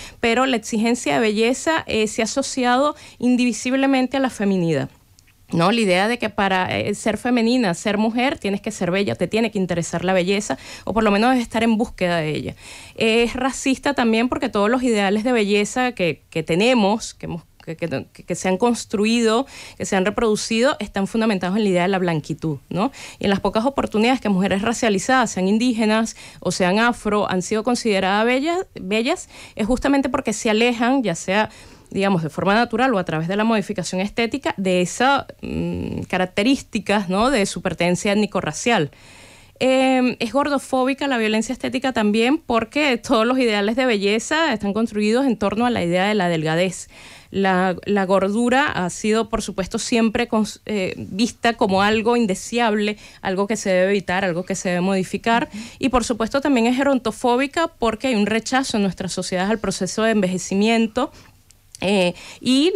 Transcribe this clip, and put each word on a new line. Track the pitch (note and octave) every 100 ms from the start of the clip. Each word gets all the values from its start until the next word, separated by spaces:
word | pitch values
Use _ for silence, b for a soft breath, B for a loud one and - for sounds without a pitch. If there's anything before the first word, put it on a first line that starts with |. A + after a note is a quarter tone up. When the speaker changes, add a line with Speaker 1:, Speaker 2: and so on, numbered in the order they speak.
| B B
Speaker 1:
pero | A#3 A#3 C4+
la | A#3+
exigencia | - A3+ A3+ A#3+ -
de | C#4
belleza, | A3+ G#3+ A3+ B3+ - D#4+ -
eh, | A3 G#3+
se | -
ha | A3
asociado | - C4+ - B3 B3 D4 D4+ B B
indivisiblemente | A#3+ B3 B3 G#3+ B3+ C4+ C4+ C4+ B3+ C4+
a |
la | C4
feminidad. | - G3+ F#3+ E3+ D3 C3+ - _ _ _ _ -
¿No? | E3+ E3+
La | A#3
idea | G#3 F3+ G#3
de | A#3+
que | A3
para, | G#3 G3 F#3 F#3 G2
eh, | G#2+
ser | G#3 - G#3
femenina, | B3 B3 A3+ B3+ G#3+
ser | E3+ G#3+ G#3
mujer, | A3 A#3 B3+ D#4+
tienes | G3+ G3
que | -
ser | G#3+ F3
bella, | F#3 G3+ -
te | F3
tiene | G#3+ A3+
que | G#3
interesar | F3+ F3 E3 E3+
la | F3+
belleza, | F#3+ F3 G3+ G#3 C4+ B B
o | B
por | G3
lo | A3
menos | G3+ A#3
debes | C4
estar | A3+ A3
en | A3+ A3
búsqueda | A#3+ - F3+ E3+
de | D3+
ella. | D3 - - B B B
Es | B A3+ A3+ A#3
racista | A#3+ C4 B3 C#4 B3+ D4
también | C4+ A#3 A3 B3
porque | D#4+ B3
todos | G#3 G#3
los | B3+
ideales | B3+ G#3+ G3 G#3
de | A3
belleza | B3 G3+ G#3 G#3 - B3+
que, | A#3+ F3 - _
que | E3
tenemos, | D#3+ E3+ A3+ C4 G3 A3 -
que | - D#3+
hemos, | E3 - _
que, | - D#3+
que, | E3+ C3+ -
que, | -
que | -
se | F3+ F#3+
han | F#3
construido, | A#3+ A#3 - G#3+ G#3+ A#3 A3+ A3 C4+ B B B
que |
se | -
han | G3 F#3
reproducido, | G3+ A#3 G#3 - A3+ B3+ D#4
están | G#3 - G3
fundamentados | A#3 A3 G3 F3+ G3+
en |
la | G#3
idea | F3
de | F3+
la | G3
blanquitud, | F3+ D#3+ - D#3 E3 C#3+ -
¿no? | E3 A#3 B B B
Y |
en | G3+
las | G3
pocas | G3 A3 A#3+
oportunidades | C4+ A3 G#3+ A3+ C4
que | G#3+
mujeres | F#3 F#3+ F#3+
racializadas, | G3 A3+ A#3 G3 - C4 A3+
sean | - F#3
indígenas | G#3+ B3 A3 G#3+ A3 A3+ - B B
o | -
sean | F3 F3+ G3+
afro, | A#3+ A#3 G#3+ G#3 G3
han | F#3
sido | F3+ A3
consideradas | A3 B3 A#3 F#3+ F#3+ G3+ A3+
bellas, | B3+ D4 E4+ G4
bellas, | - F#3 G#3+ A#3 F4 - B B
es | B G#3
justamente | B3 D4 C#4 C4+
porque | C4+ C4
se | G#3+ A#3
alejan, | G#3+ A#3+ A#3 A#3 C4+
ya | G#3+
sea, | E3 - G3 G#3+ B B B B
digamos, | - G3 F#3
de | D#3+
forma | - E3+
natural | G#3 A#3+ A3 C4
o | G#3
a |
través | F3 D#3+ E3
de | G3+
la |
modificación | A3 A3+ - G3 E3+ F#3
estética, | G3+ - A#3 C4+ D#4+ -
de | F#3+ F3+
esas, | F3+ - B3+ C#4 - -
mm, | - D#3 E3+ F3 - - F3
características, | F#3 F#3 - A3 C#4 - A3+ F#3 G3+ F3+
¿no? | F#3 A#3+
De | C4+ G3
su | -
pertenencia | F3+ E3+ F3 F3+ G#3
étnico-racial. | G3+ G3+ F#3+ E3+ D3+ - A3+ C#3+ B B B B B B B
Eh, | B3+ C4 C4 C4 B3+ -
es | A#3
gordofóbica | B3 D4 C#4 - C4 B3+ C4+ C#4
la | B3
violencia | A3 G#3+ A3+
estética | B3+ C4 B3 C4
también | B3 G#3 G#3+ A#3 D#4
porque | - A#3 A3+ C#4+ D4 A#3
todos | - A#3
los | A#3 C4
ideales | A#3+ G#3 G3+ A#3
de | C4
belleza | G#3 G3 G#3+ - D#4 D#4+
están | A3 G3+
construidos | G3 A3+ G#3+ G#3+ A#3 C#4
en | G#3+
torno | G3 G3+ B3
a |
la | A3
idea | F3 F3+ G3
de |
la | G#3+ F3+
delgadez. | E3 D#3 D#3+ F#3 F3+ - B B B B
La, | F#3+ G3 F#3 F#3 F3+ -
la | G3+
gordura | F#3 G3 F#3+ G#3 A#3+ B3+ D4
ha | - F3+
sido, | - A3 A3 A3
por | A3
supuesto, | G#3 F#3+ F3+ -
siempre | - A#3 A3+ G#3+ A#3
cons-, | A3 G#3 - -
eh, | G#3 F#3 -
vista | G#2 F#3 A3+ - A#3
como | A#3 A3 F#3+
algo | G3+ A3 G#3+ A#3+
indeseable, | A3+ F#3+ - A#3 A#3 G#3 G#3 G#3 B B
algo | F#3 F#3 G3+
que | G#3+
se | G3+
debe | F#3 F#3
evitar, | G3+ - F3+
algo | G3 E3
que | F#3+
se | F#3+ F#3+
debe | F3+
modificar. | F#3 F#3+ F#3 G3 - A#3 D4
Speaker 2:
Ujú. | G#3 A#3 B
Speaker 1:
Y, | C4+
por | B3+
supuesto, | A#3 A3 A3 C#4
también | D4 C4 A3+
es | B3+
gerontofóbica | C#4+ C4+ A#3 - B3+ A#3+ C#4 E4+ E4
porque | - A3+ A3 C4+
hay | A3
un | G3+
rechazo | A3 A3 C4 C4+ A3+
en |
nuestras | G3 F3 F#3+
sociedades | - F3+ F3+ G3
al | A3
proceso | G3 F3+ F#3 -
de | A3
envejecimiento. | A3 F#3 F#3 - F#3+ G#3+ A3+ A3+ - - B B B _ - _ -
Eh, | F3+ G3+ F3 F3 B B
y | - C4 D#4+